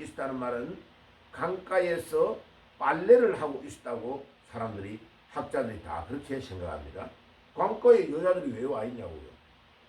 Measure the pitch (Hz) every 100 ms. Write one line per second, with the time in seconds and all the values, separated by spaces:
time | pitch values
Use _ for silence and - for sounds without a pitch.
0 | 147 - 135 127 123 120 143 196 - -
1 | - - - - 170 185 - 185 175 165
2 | 156 156 196 220 - - - - 135 160
3 | 190 247 226 165 147 131 - - 123 117
4 | 120 139 - - - 120 110 101 101 110
5 | - - - 143 - 143 117 101 - -
6 | - 143 - 135 - 92 87 76 76 -
7 | - - - - _ 156 196 220 240 220
8 | 156 151 180 - 139 110 135 135 123 120
9 | 98 85 - - _ _ _ _